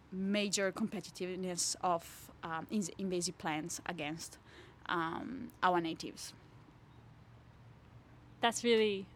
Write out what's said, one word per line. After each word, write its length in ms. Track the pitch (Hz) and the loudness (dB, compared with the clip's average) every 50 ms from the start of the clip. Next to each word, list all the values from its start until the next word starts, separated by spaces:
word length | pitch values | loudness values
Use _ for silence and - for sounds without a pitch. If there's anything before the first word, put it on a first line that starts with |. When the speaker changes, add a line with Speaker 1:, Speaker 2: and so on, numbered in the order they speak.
| - - - | -14 -8 -4
Speaker 1:
major 580 | 185 190 196 202 208 202 202 180 208 196 190 | -2 0 2 2 2 2 2 2 2 2 2
competitiveness 1040 | 185 - 220 202 - 196 - - - - 185 180 185 185 185 185 175 170 - - - - | 2 0 -2 -2 -2 -4 -8 -8 -8 -6 -6 -4 -4 -4 -2 -2 -2 0 0 -2 -2 0
of, 500 | - 185 175 170 - - - - - - - - - | 2 2 2 2 0 -4 -16 -16 -16 -18 -16 -12 -8
um, 240 | 170 165 165 - - | -6 -4 -4 -4 -2
ins-, 200 | - 214 190 165 - | 0 0 0 0 -2
invasive 400 | - 196 190 180 175 170 180 175 - | -4 -2 0 0 0 0 -2 -4 -2
plants 420 | - 170 151 156 160 170 - - - | -2 -2 0 0 -2 -4 -6 -8 -6
against, 520 | - 175 170 151 147 160 165 - - - - - - - - - - - - - | -6 -6 -4 -4 -4 -4 -6 -8 -12 -14 -16 -20 -20 -20 -20 -20 -20 -20 -14 -4
um, 600 | - - 175 165 165 165 - - - - 90 - - - - - | -2 0 2 2 0 -2 -4 -4 -6 -6 -8 -8 -10 -6 2 4
our 160 | 185 180 175 | 6 6 6
natives. 520 | 170 160 170 - - 113 - - - - - - - - - - - - - - - - - - - - - - - - - - - - - - - - - - - - - - - - - - - - - - | 4 2 -2 -4 -6 -10 -8 -8 -12 -12 -12 -14 -20 -20 -20 -20 -20 -20 -20 -20 -20 -20 -20 -20 -20 -20 -20 -20 -20 -20 -20 -20 -20 -20 -20 -20 -20 -20 -20 -20 -20 -20 -20 -20 -20 -20 -20 -20 -20 -20 -6 2
Speaker 2:
That's 240 | - 233 220 - - | 2 2 2 4 4
really, 420 | 240 233 220 220 214 202 190 196 - - | 6 8 8 8 6 4 2 -2 -6 -10